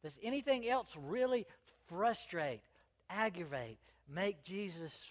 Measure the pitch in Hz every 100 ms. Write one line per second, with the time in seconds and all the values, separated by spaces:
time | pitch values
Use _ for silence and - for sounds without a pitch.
0 | 156 143 220 277 269 262 233 254 226 160
1 | 139 220 254 254 208 - _ _ _ 170
2 | 220 220 - 170 147 113 - _ _ _
3 | _ 196 220 180 160 139 117 113 - _
4 | - 147 202 180 139 190 202 165 165 -
5 | -